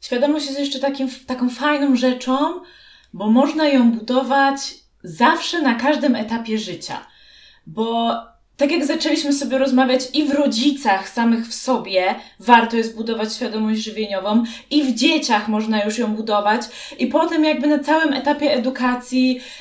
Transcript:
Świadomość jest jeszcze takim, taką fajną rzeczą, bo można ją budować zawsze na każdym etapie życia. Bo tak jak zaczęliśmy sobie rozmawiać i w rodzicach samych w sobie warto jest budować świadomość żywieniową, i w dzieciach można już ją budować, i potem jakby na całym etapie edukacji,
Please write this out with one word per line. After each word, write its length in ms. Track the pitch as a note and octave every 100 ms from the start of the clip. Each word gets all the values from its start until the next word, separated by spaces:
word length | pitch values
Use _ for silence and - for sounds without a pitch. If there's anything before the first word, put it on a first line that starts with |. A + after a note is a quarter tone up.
Świadomość 460 | - A#3+ D4 D4+ C4+
jest 120 | C#4
jeszcze 200 | C#4 C4
takim, 300 | C#4 C#4 C4+ - -
taką 240 | B3 B3
fajną 460 | - D4 D4 C#4 A#3+
rzeczą, 640 | B3+ B3 B3+ C4 D#4+ F4+ - - - _ _
bo 140 | F3 G#3+
można 420 | A#3+ D4 D#4 D4+
ją 240 | C4+ A#3
budować 920 | A3 - B3 A#3+ C#4 C#4 C#4 - - _ _
zawsze 580 | F3 D#3 B3+ - - E4
na 120 | C4+
każdym 420 | A3+ C4+ D4 C#4+ A3+
etapie 420 | A3 A3+ A3 G#3+
życia. 480 | F#3 E3+ - - - _ _ - - _ -
Bo 460 | D#3+ A3+ A#3 A#3 A3+ - _ _ -
tak 140 | C#4+
jak 140 | D#4+
zaczęliśmy 480 | C4+ D#4+ D#4 D#4 C#4+
sobie 260 | C#4 A#3+ C4
rozmawiać 420 | C4 B3 B3+ B3+ -
i 120 | D4+
w 60 | C#4
rodzicach 760 | C#4+ C#4+ A3 D4 C#4+ C4+ - -
samych 380 | A#3+ A#3 A3+ -
w 80 |
sobie 600 | - B3+ B3 - F#3 F#3 - - -
warto 360 | G#3 A#3 A3+ A#3
jest 200 | A3 -
budować 380 | A3+ A3 A3
świadomość 460 | - A3+ A3 A3 A3
żywieniową, 640 | A3 G#3 G#3 F#3+ G3 A3+ A#3 - -
i 120 | D4
w 120 | C4
dzieciach 540 | A3+ D4 D#4+ - G#3 A3
można 360 | G#3+ A3 G#3+
już 140 | G#3 G#3+
ją 160 | G#3+
budować, 480 | G#3+ G#3+ G#3 G3+ A#3 - - - -
i 80 | A#3+
potem 380 | D4+ E4 D#4+
jakby 220 | D#4 A#3+ D4
na 120 | D4
całym 340 | - D#4+ D#4
etapie 400 | C4+ C#4 D4 D4
edukacji, 880 | A#3+ B3 C4 B3+ A#3+ - B3+ B3+ B3 - -